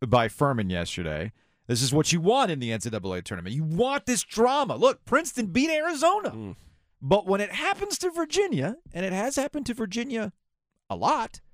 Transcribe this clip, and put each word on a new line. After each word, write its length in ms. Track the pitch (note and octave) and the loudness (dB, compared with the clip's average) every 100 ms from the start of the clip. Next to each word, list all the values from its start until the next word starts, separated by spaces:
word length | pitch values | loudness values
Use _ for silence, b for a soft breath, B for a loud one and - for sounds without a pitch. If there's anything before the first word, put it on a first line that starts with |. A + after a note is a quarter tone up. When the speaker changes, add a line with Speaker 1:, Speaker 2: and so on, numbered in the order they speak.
Speaker 1:
by 260 | A#2+ A#2+ A2+ | 2 4 4
Furman 440 | - C#3+ A#2+ F#2+ | 2 2 2 0
yesterday. 600 | F2 F2 - E2 D2+ G#2 - _ _ - | 0 -2 -4 -4 -4 -6 -10 _ _ -4
This 160 | A#2+ | -2
is 100 | C3 | 2
what 180 | D3 D3+ | 2 2
you 80 | E3+ | 2
want 300 | F3 C4 A3 | 4 4 2
in 80 | C#3+ | 0
the 140 | A#2+ | -2
N 100 | A2+ | -4
C 80 | A#2+ | -4
double 240 | G#2+ F#2+ | -6 -4
A 80 | F2+ | -6
tournament. 340 | - F#2 F2+ C3 | -6 -8 -4 -4
You 80 | |
want 440 | D#3 E3+ B3 C#4+ - | 0 0 0 0 -2
this 160 | A#3+ | -2
drama. 520 | - G#3+ B3 C#4+ A#3+ B2+ | -2 2 2 4 0 2
Look, 300 | B3+ - - | 2 2 0
Princeton 400 | C4+ E4+ - G#3 | 0 0 -4 0
beat 240 | F3 D#4+ | 2 2
Arizona. 640 | D4+ E4 D4 E4 G#4 D#4+ | 2 0 2 4 4 -2
Speaker 2:
Mm. 240 | A2+ G2+ - - _ _ _ | -6 -10 -12 -20 _ _ _
Speaker 1:
But 280 | C#3 G3+ F#3+ | 2 2 4
when 140 | G3 | 0
it 100 | G3+ | -2
happens 480 | F#3+ F4 F#4+ G4+ - | -2 -2 -2 -4 -2
to 100 | F4+ | -2
Virginia, 680 | E4+ D#4 F4 G4 F3 D#3 D4+ - | -2 0 0 2 0 -2 -6 -10
and 140 | E3 F#3+ | -6 -4
it 80 | |
has 220 | F#3 A#3+ C#4 | -2 -2 -2
happened 320 | - D4 B3 | -2 -4 -6
to 80 | A#3 | -4
Virginia 580 | G#3+ A3+ B3+ A3+ G3+ - _ _ _ _ - | -4 -4 -4 -4 -6 -8 _ _ _ _ -10
a 60 | F2+ | -2
lot 460 | C3+ D4 A3 - - | 2 2 -2 -10 -20